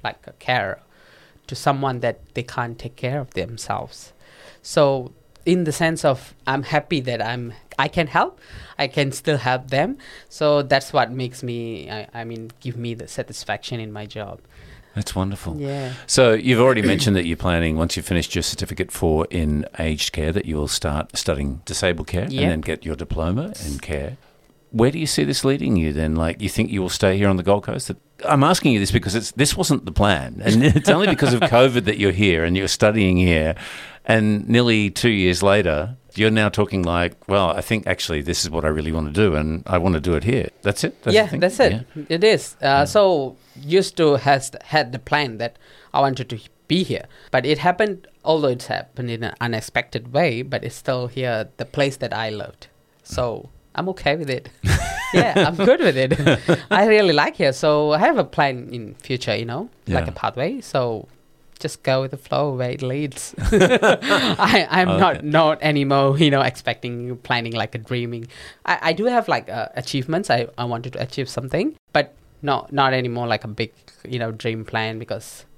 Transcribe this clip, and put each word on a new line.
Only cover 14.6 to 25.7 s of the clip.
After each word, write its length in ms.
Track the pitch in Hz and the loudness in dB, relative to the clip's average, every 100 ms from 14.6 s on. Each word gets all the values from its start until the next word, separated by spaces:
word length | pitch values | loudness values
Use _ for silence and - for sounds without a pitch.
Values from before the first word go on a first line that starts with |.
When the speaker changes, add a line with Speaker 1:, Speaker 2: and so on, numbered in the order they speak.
| - - - | -20 -20 -10
Speaker 2:
That's 220 | - 104 95 | -8 -6 -4
wonderful. 420 | 95 101 - 151 | -4 -4 -8 -8
Speaker 1:
Yeah. 340 | 139 139 131 127 - | -6 -6 -8 -10 -2
Speaker 2:
So 280 | - 123 | 4 6
you've 260 | 110 123 117 | 6 4 6
already 220 | 127 120 | 6 6
<clears throat> 120 | 95 | 2
mentioned 220 | 98 131 95 | 2 2 2
that 100 | 85 | 0
you're 100 | 80 | -2
planning, 420 | 92 85 82 78 | 0 0 0 0
once 200 | 80 - | -2 -4
you've 80 | - | -2
finished 300 | 87 78 - | -2 0 -4
your 80 | |
certificate 480 | 85 - 95 95 92 | -4 -6 -8 -6 -6
four 340 | - 85 78 80 | -2 0 2 0
in 340 | 90 78 73 73 - | -2 0 -2 -4 -4
aged 320 | 80 76 - | -4 -2 -4
care, 200 | - 78 | -4 -2
that 140 | 82 - | -2 -2
you 100 | 76 | -4
will 120 | 73 | -2
start 500 | - 80 73 - - | -2 -2 -4 -4 -6
studying 460 | - 71 71 67 - | -4 -2 -2 -6 -8
disabled 400 | - 95 85 85 | -2 -2 -2 -4
care 220 | 92 - | -6 -4
Speaker 1:
Yeah. 120 | 131 | -2
Speaker 2:
and 80 | 139 | 0
then 100 | 78 | -2
get 240 | 76 78 82 | -4 -6 -6
your 100 | 76 | -8
diploma 580 | 80 - 82 104 180 - 76 | -6 -4 -2 -2 -4 -10 -8
in 140 | 69 | -8
care. 380 | - 73 71 131 _ _ _ _ _ | -6 -6 -8 -12 _ _ _ _ _
Where 200 | 117 120 | 2 2
do 80 | 160 | 2
you 80 | 151 | -2
see 160 | - | 0
this 220 | 143 135 131 | 0 0 0
leading 320 | 143 135 | 0 2